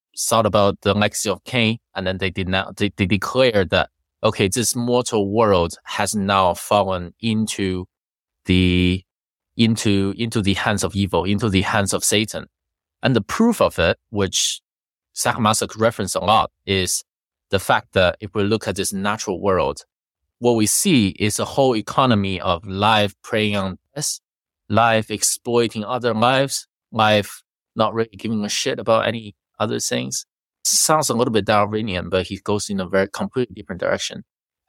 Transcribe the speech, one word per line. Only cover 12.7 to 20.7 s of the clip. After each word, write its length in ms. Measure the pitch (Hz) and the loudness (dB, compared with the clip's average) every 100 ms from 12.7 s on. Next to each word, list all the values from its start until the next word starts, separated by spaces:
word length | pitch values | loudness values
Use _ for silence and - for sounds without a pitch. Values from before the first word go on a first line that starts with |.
| _ _ _ | _ _ _
And 140 | - 120 | 0 0
the 40 | |
proof 400 | - - 233 220 | 0 2 2 4
of 200 | 90 - | 0 2
it, 180 | 85 110 _ | 0 0 _
which 500 | 104 95 - - - _ _ _ _ _ | -2 -2 0 -4 -6 _ _ _ _ _
Sacher-Masoch 640 | - 120 - 110 107 101 107 | -4 -2 0 0 0 -2 0
referenced 380 | 113 - 98 | 0 0 -4
a 60 | - | -2
lot, 320 | 90 107 - _ - | 2 2 2 _ -4
is 360 | 98 90 - - _ _ _ _ | -2 -2 -4 -8 _ _ _ _
the 80 | 98 | -2
fact 360 | - 117 - | 0 0 0
that 220 | 104 90 - | 2 2 0
if 120 | 107 | -6
we 120 | 110 | -4
look 240 | 101 110 - | 0 0 -2
at 80 | 98 | -4
this 160 | 95 | -4
natural 500 | 98 101 107 - 90 | -4 -4 -4 -6 -4
world, 380 | 98 92 69 73 - _ _ _ _ _ | 0 0 0 -4 -14 _ _ _ _ _
what 140 | 120 | 0
we 140 | 117 | 2
see 420 | 107 | 2